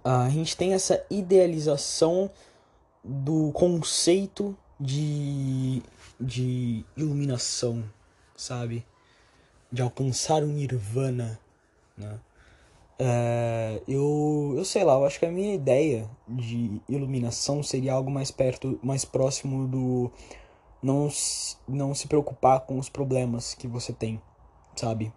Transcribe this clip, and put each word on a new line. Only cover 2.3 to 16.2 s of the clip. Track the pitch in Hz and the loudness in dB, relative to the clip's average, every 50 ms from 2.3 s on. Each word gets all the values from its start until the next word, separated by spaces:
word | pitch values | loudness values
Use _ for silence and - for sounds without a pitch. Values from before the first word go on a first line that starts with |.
| - - - - _ _ _ _ _ _ _ _ _ _ - | -4 -14 -20 -20 _ _ _ _ _ _ _ _ _ _ -12
do | - 135 139 135 143 160 156 156 151 | -8 -6 -4 -2 0 2 2 2 2
conceito | 135 - 180 175 175 165 151 - - - - 165 175 196 196 190 - - 208 202 196 - _ _ - - | 4 4 4 4 4 0 -2 -2 -2 2 4 4 4 4 2 -4 -4 -6 -6 -6 -6 -10 _ _ -10 -6
de, | 143 131 135 147 151 151 147 147 147 143 143 139 135 135 131 131 131 131 131 120 - - - - - - - | -4 -2 -2 -2 -2 -2 -2 -2 -2 -2 -2 -2 -2 -2 -2 0 0 -2 -2 -4 -6 -10 -20 -20 -20 -20 -10
de | - 131 131 117 123 127 127 127 123 123 120 117 110 - - - | -8 -8 -6 -2 -2 -2 0 0 -2 -2 -2 -2 -4 -6 -10 -6
iluminação, | - 156 156 143 143 143 139 127 123 - - - - - 120 117 117 113 104 - _ _ _ _ _ _ _ _ | -4 -2 -2 0 0 0 0 -2 -2 -2 -4 -2 -2 -2 -2 -2 -2 -6 -8 -12 _ _ _ _ _ _ _ _
sabe? | - - - 127 123 120 117 117 117 - _ _ _ _ _ _ _ _ _ _ _ _ _ _ _ _ _ | -16 -12 -10 -8 -6 -6 -6 -6 -8 -10 _ _ _ _ _ _ _ _ _ _ _ _ _ _ _ _ _
De | 123 123 | -4 -2
alcançar | 131 123 - - 135 135 123 - - - 156 156 147 | -2 -2 0 0 -2 0 0 -2 2 2 2 4 4
o | |
nirvana, | 151 147 147 143 127 127 120 101 104 110 131 135 131 127 123 120 113 110 - _ _ _ _ _ _ _ _ _ _ _ | 0 -2 -2 -2 -2 -4 -4 -4 -2 -2 -2 0 0 -2 -2 -4 -6 -8 -10 _ _ _ _ _ _ _ _ _ _ _
né? | - 104 104 104 110 - _ _ _ - - - _ _ _ _ _ _ _ _ - | -12 -12 -12 -12 -12 -16 _ _ _ -20 -20 -20 _ _ _ _ _ _ _ _ -2
É, | 131 123 117 120 117 120 120 117 117 117 113 113 113 110 110 - - | 0 2 2 2 2 0 0 0 0 -2 -2 -2 -2 -4 -4 -6 -6
eu, | - 135 139 143 147 147 151 151 151 151 147 147 143 127 | -4 0 0 2 2 2 2 2 2 2 0 0 0 -2
eu | 139 190 | -2 -2
sei | - - 214 190 | 0 2 4 6
lá, | 160 131 | 6 6
eu | 135 139 | 6 4
acho | 139 - - | 2 2 0
que | - | -2
a | 170 | 0
minha | 170 185 196 208 202 | 0 -2 -2 -2 -2
ideia | 180 135 131 123 139 156 156 131 110 110 107 127 - | 0 2 4 4 4 4 4 2 0 -4 -8 -12 -18